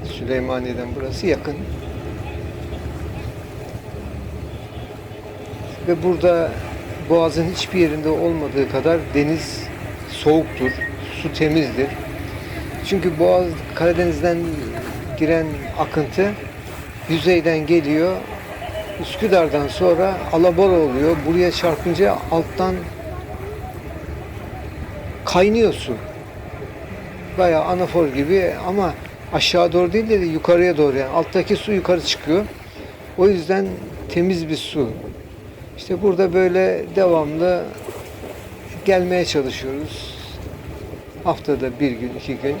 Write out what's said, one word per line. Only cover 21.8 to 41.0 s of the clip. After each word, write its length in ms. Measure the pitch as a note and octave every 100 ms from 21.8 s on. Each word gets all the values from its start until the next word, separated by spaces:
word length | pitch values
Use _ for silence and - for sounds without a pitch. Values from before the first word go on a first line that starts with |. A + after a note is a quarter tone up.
| F3+ E3 G3+ F#3+ -
alttan 440 | E3 D#3+ - F#3 F#3 F3 - - - - F3+ G4 G#4+ - - - - - - - - - - - - - - - - -
kaynıyor 480 | F3+ G3 A3 G#3+
su. 200 | C#3+ - A2+ - - - - - - - - - - - - - -
Bayağı 260 | F3+ D#3+
anafor 440 | D#3+ F3+ F3+ E3+ D#3
gibi 460 | C3 C#3+ G3 F3 - F3+
ama 260 | G3 F#3 - - - -
aşağı 400 | D#3+ - F3 F3
doğru 200 | E3+ F3
değil 160 | G3 A3
de 40 |
yukarıya 640 | G#3+ F3+ D#3+ - F3 F3+ D#3
doğru 200 | D3 C3+
yani. 120 | C3
Alttaki 460 | D3+ D#3+ F#3 F3 G3+
su 180 | -
yukarı 280 | G3+ - F3+
çıkıyor. 440 | - - - E3 G#3+ - - - - - - -
O 100 | F#3+
yüzden 400 | F#3+ D#3 F#3+ G3 F3+ - - -
temiz 400 | F3 F3 F#3 D#3+
bir 60 | D#3
su. 340 | - D#3+ A#2+ G#2 - - - - - - - -
İşte 240 | - F3+
burada 320 | G3+ F3+ F#3+
böyle 520 | F3 F#3 F3+ F#3 F3+ - E3+
devamlı 680 | F#3 E3 D3 D#3 F3 F3+ E3+ - - - - - - - - - - - -
gelmeye 400 | F#3+ F3+ F3+ E3+
çalışıyoruz. 920 | D#3 C3 - C3 C#3 D#3 - - - - - - - - - - -